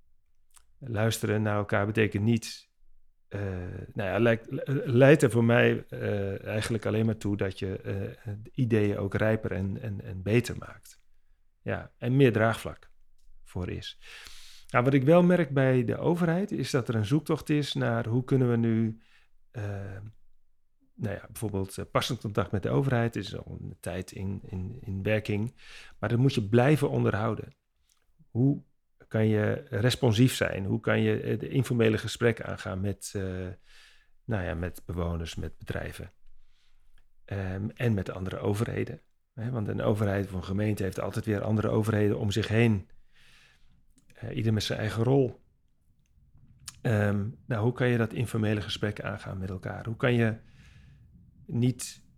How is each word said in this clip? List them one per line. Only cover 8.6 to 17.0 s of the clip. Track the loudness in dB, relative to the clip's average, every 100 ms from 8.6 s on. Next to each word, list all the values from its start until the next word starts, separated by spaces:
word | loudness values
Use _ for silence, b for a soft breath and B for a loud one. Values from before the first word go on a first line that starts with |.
| 2 4 4 2
ook | 0
rijper | 0 2 0 -2
en, | -4 -4 -4
en, | -6 -8
en | -10 -8
beter | 0 2 2 -6
maakt. | -12 -18 -20 -20 _ -20 _ _ _ _
Ja, | -6 -6 -8 -8
en | 0 6
meer | 6
draagvlak | 6 2 0 -8 -12 -18 -20 -20 -20 -20 -20
voor | -12 -8 -6
is. | -8 -10 -16 B B B B B B B
Nou, | 2
wat | 4
ik | 4
wel | 6 6
merk | 6 4 2
bij | 2 4 4
de | 2 0
overheid, | 0 2 2 0 -2
is | -4 -2
dat | -2 0
er |
een | 0